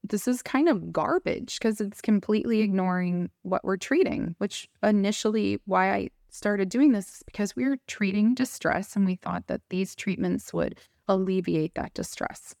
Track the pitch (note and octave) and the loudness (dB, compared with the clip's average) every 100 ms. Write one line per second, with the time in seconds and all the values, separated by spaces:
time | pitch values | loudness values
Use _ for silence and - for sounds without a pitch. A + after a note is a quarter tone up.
0 | G#3 G#3 - B3 - C4 E4 A3 E3 E3 | -4 -2 0 -2 0 2 4 2 0 -2
1 | D#3 F4 - - - - A3+ G#3+ G3+ - | 0 0 0 -4 -6 -2 -2 -2 -6 -4
2 | - G#3 - G#3+ - A3 G#3+ F#3+ F#3 F3+ | 2 2 2 0 2 2 2 2 0 0
3 | F3+ F3 F3+ _ F#3 F#3 - F#3+ - D4 | 0 -2 -4 _ -4 -4 -2 -4 0 2
4 | F#4 - - E3+ G3+ - - _ G#3 G#3 | 2 0 -4 -4 -6 -6 -14 _ 2 4
5 | G3 G#3+ A3 A3 G3+ G3+ - F#3 F#3+ G3 | 2 0 0 0 0 -2 0 2 2 2
6 | - _ _ - G#3 G#3 F#3+ A#3 D4 A3 | -2 _ _ -4 -2 0 0 4 6 4
7 | F#3 - - - G#3 - B3+ C4+ - - | 0 -16 -18 -4 -4 0 -2 -2 -6 -2
8 | G3+ G3+ G#3+ B3+ B3+ - - - G3+ G#3 | 0 4 2 2 0 -2 -2 0 -2 0
9 | F#3+ F#3 - F3 - - _ F#3 F#3+ - | 2 0 -4 -6 -4 -6 _ -4 -4 -4
10 | - F3+ F#3 F3+ - F3 - - _ _ | -4 -2 -2 -2 -4 -2 -2 -4 _ _
11 | - F#3+ F#3+ F#3+ F3+ E3 D#3 - - - | 0 0 2 0 0 0 0 -4 -8 -8
12 | - - - - - - | -10 -6 -8 -8 -20 -20